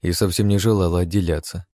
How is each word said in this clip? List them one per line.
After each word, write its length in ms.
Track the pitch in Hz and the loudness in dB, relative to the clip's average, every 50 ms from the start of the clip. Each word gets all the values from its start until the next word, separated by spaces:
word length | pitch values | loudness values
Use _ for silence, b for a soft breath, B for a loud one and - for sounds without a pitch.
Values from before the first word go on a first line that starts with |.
| - | -2
и 100 | 87 87 | -2 -2
совсем 360 | - - 95 90 - 107 104 | 0 -2 -2 0 0 0 2
не 100 | 101 101 | 2 2
желало 420 | 92 113 110 101 92 85 82 87 | 2 2 2 4 2 2 2 0
отделяться. 680 | 90 85 82 104 92 85 82 76 - - - 90 90 _ _ | 0 0 0 -2 0 0 -2 -4 -4 -8 -12 -12 -12 _ _